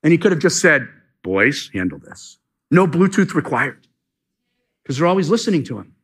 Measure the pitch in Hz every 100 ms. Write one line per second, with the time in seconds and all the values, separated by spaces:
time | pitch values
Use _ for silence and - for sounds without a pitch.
0 | 156 165 202 175 175 - 175 143 120 -
1 | _ _ 92 95 110 143 - 98 90 76
2 | - - - - _ _ _ 160 185 165
3 | 190 196 190 156 - 123 135 - _ _
4 | _ _ _ _ _ _ _ _ - 135
5 | 175 190 160 226 233 175 127 113 101 _